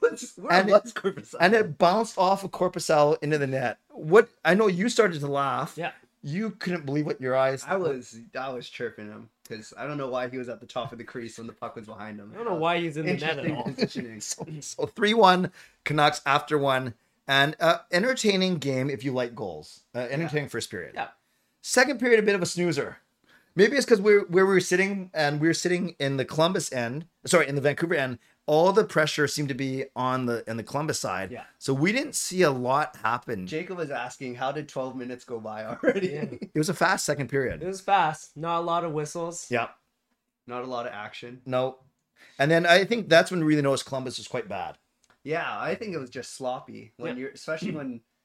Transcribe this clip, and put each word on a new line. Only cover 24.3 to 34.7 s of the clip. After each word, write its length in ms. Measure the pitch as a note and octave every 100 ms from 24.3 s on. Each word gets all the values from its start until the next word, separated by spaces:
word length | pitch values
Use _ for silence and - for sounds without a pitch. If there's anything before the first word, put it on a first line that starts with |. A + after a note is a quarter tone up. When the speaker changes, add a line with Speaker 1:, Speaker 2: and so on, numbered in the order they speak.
| F3 F#3+
Speaker 2:
we 80 |
were 60 | F#3+
sitting, 480 | F3+ F3+ F#3+ G3+ F#3
and 260 | D#3 D3 D3
we 60 | D#3+
were 60 |
sitting 420 | D#3+ F3 F3 F3+ -
in 180 | C#3 C#3
the 80 | B2+
Columbus 460 | - E3 F#3 D3
end, 340 | B2+ A#2 C#3 E3+ _ -
sorry, 220 | F3 C#3
in 80 | C#3+
the 60 |
Vancouver 340 | C#3 C#3+ E3 E3
end, 220 | C3 B2 _ _ -
all 260 | D3+ F3+
the 100 | G3+
pressure 440 | G#3 D#3 D3+ - C#3+
seemed 220 | - C#3+
to 40 |
be 320 | B2+ C3+ C3 C3 A#2+
on 300 | B2+ B2+ B2
the, 180 | A#2 G#2+
in 80 | A2+
the 60 |
Columbus 360 | A2 C#3 D3+ A2+
side. 320 | A#2+ F#2 F#2+
Speaker 3:
Yeah. 120 | A#2+ - _
Speaker 2:
So 140 | -
we 180 | C3+ E3+
didn't 240 | A#3+ C#4+ -
see 260 | - F3+
a 80 | E3
lot 440 | B2+ B2 C3+ D3+ -
happen. 480 | A2 A#2+ - G#2+ F#2
Speaker 1:
Jacob 300 | D#3 F3+ F3+
was 140 | D#3
asking, 440 | B2+ B2 - C3 A#2+
"How 160 | C3+
did 160 | D3
twelve 260 | D3